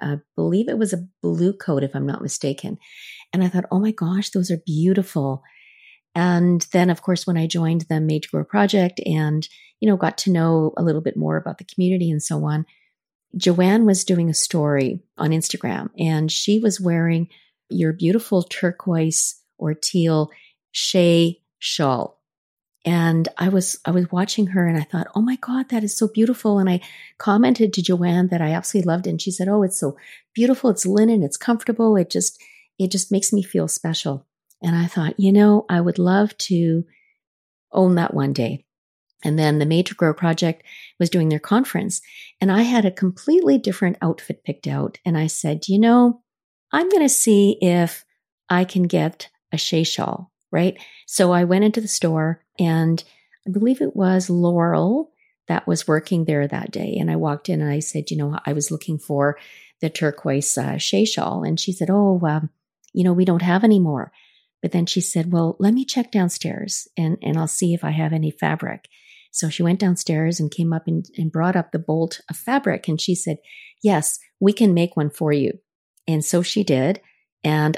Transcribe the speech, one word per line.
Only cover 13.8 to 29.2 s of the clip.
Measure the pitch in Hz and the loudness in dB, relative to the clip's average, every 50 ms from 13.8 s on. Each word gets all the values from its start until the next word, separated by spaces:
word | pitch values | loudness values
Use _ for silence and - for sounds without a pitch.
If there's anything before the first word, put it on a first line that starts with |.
| 233 | 4
was | 214 190 185 - | 4 4 2 0
doing | - 185 170 170 165 | 0 0 0 0 0
a | 151 | 0
story | - - - - 165 147 147 143 139 135 127 - 180 - _ _ - | -2 -2 -2 -2 0 0 0 0 0 0 -2 -4 -6 -10 _ _ -4
on | 165 151 | -2 0
Instagram, | 160 165 160 - - - - 117 95 67 - - - - | 0 0 -2 -4 -6 -6 -6 -6 -6 -6 -8 -8 -6 -4
and | 160 160 160 151 156 156 | -2 0 0 0 -2 -2
she | - - - - 208 220 | -4 -4 -2 0 0 2
was | 226 214 190 - | 2 0 -2 -2
wearing | 185 175 170 165 165 165 165 165 170 - _ _ _ _ _ _ _ - | -2 -2 0 0 0 0 0 0 -2 -4 _ _ _ _ _ _ _ -6
your | - 175 165 160 160 | -4 -2 0 -2 -2
beautiful | 180 165 165 196 226 - - 208 180 170 | 0 0 0 2 0 0 0 0 0 0
turquoise | - - - - 170 170 - - 190 170 165 160 160 160 - - - - - _ _ _ - | -2 -4 -4 -4 -4 -4 -4 -4 -4 -2 0 0 0 -2 -2 -4 -4 -6 -10 _ _ _ -6
or | - 151 156 | -4 -4 -4
teal | 156 - - - 180 165 165 160 156 151 156 - - _ _ _ _ _ _ - | -4 -6 -4 0 0 2 2 2 2 0 -2 -6 -14 _ _ _ _ _ _ -8
Shea | - - - - 185 175 175 170 170 170 165 170 - _ _ _ _ | -6 -4 0 2 4 4 4 6 4 4 2 0 -4 _ _ _ _
shawl. | - - - - 156 135 127 120 - - - _ _ _ _ _ _ _ _ _ _ _ _ _ - | -8 -6 -4 -2 0 0 0 -2 -4 -6 -10 _ _ _ _ _ _ _ _ _ _ _ _ _ -2
And | 165 170 170 165 165 165 165 165 - - - | 0 0 2 2 2 2 2 0 -2 -2 -2
I | 175 190 | 0 0
was, | 196 185 180 - - - - | 2 0 0 -2 -6 -8 -4
I | - | -2
was | 175 180 180 170 | 0 0 0 0
watching | 185 175 196 202 - - 208 180 | -2 -2 -2 -2 -2 -2 -2 0
her | 190 190 175 170 | 0 0 0 2
and | 165 156 | 0 0
I | |
thought, | 156 - - 165 - - - | -2 -4 -6 -6 -6 -4 -2
"Oh | 202 | -2
my | 226 247 254 - | -2 0 -2 -4
God, | - 247 247 262 269 - | -6 -4 -4 -4 -4 -4
that | 247 226 214 | -4 -4 -4
is | 208 - | -4 -2
so | - 226 214 | -2 -2 -2
beautiful." | 220 220 220 240 247 - - 214 202 196 | 0 2 2 2 0 0 0 0 2 2
And | 190 190 | 2 2
I | 180 180 - - - - - - _ - | 0 0 -2 -8 -20 -20 -20 -20 _ -6
commented | - 214 196 214 247 254 247 233 226 185 - | -2 2 2 4 4 4 2 2 2 0 0
to | 196 175 | 0 0
Joanne | - 185 175 175 175 170 180 180 180 | 0 0 0 2 2 2 2 2 2
that | 180 170 | 0 0
I | 165 151 | 0 0
absolutely | 160 170 185 - - 202 170 175 | -2 -4 -4 -2 -2 -2 0 0
loved | 165 175 185 185 | 0 -2 -2 -4
it. | |
And | 165 160 | -4 -4